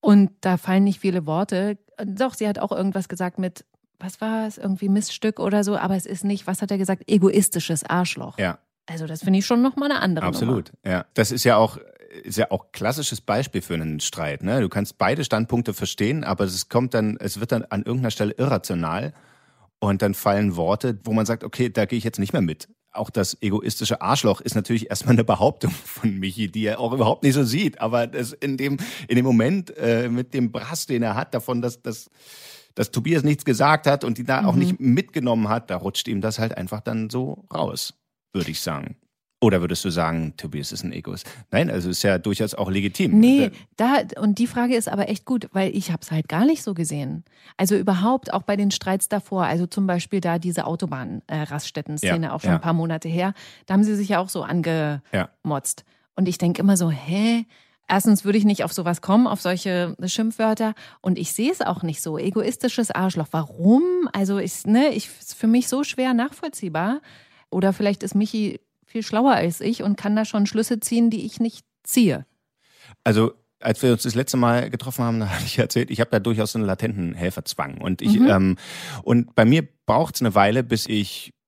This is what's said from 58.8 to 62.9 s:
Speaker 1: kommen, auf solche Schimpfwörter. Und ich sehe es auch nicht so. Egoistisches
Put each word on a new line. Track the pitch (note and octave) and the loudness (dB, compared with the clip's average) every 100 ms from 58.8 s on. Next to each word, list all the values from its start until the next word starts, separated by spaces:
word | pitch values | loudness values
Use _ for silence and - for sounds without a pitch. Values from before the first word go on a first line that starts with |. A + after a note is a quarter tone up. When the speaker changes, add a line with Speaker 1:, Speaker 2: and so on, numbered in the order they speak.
| F3 F3 | -2 -2
Speaker 1:
kommen, | - G3+ B3 | 4 4 6
auf | G#3 | 2
solche | F3 F3+ G3 F3+ F3 - F#3 | -2 -2 0 0 -2 -4 -6
Schimpfwörter. | - A3 A3+ A3 A3 A3 G#3+ - - | -2 -2 0 0 2 -2 -4 -12 -8
Und | - F3+ | -2 0
ich | E3+ | -2
sehe | - A#3+ | -2 0
es | F#4 | 0
auch | - F3 | -2 -2
nicht | E3+ D3+ | -4 -6
so. | - D3+ | -6 -4
Egoistisches | F3+ G3+ - B3+ B3+ - A3+ | -2 -2 -2 -2 -2 0 -2